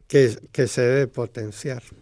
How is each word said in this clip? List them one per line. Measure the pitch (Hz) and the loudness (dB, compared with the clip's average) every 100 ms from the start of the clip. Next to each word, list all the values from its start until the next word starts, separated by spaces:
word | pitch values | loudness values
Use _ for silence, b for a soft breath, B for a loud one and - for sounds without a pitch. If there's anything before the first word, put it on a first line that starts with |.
| - | 0
que, | 143 127 107 - | 4 4 0 -8
que | - 123 | -2 -2
se | - | 2
debe | 123 135 131 | 2 2 0
potenciar. | - 113 - 107 104 147 123 - - | -4 -8 -8 -10 -10 -10 -10 -14 -20